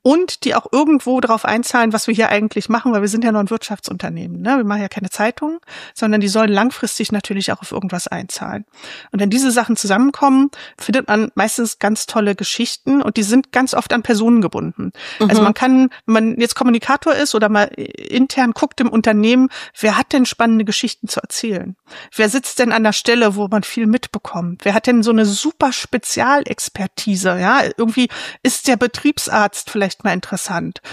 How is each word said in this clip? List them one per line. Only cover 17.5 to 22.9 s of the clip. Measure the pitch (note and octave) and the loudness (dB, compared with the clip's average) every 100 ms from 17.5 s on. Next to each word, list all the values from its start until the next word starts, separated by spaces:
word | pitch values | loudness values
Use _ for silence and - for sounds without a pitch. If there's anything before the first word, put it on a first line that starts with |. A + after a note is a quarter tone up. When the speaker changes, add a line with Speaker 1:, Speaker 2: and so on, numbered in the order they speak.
| G#3+ G#3 | 2 0
Speaker 1:
intern | - - - - - C4 - B3 | -4 -12 -12 -4 0 2 2 0
guckt | - D4 - | 0 -4 0
im | A#3+ | 0
Unternehmen, | A3 A3+ G#3 A3 B3 C4 - - - | 2 2 4 4 4 4 0 -18 -2
wer | G#3+ G#3 | 0 0
hat | C4 | 0
denn | C#4+ B3 | 2 0
spannende | - A#3 A3 | 2 2 2
Geschichten | G#3+ G3+ A#3+ - - | 2 -2 -4 -6 -6
zu | - | -6
erzählen? | - - A#3 F#3 - F#3 _ - - - | -6 -8 -4 -6 -8 -14 _ -20 -14 0
Wer | G#3+ | 2
sitzt | C4 - - | 2 -2 -2
denn | A#3+ | 0
an | A3+ | 2
der | G#3+ | 2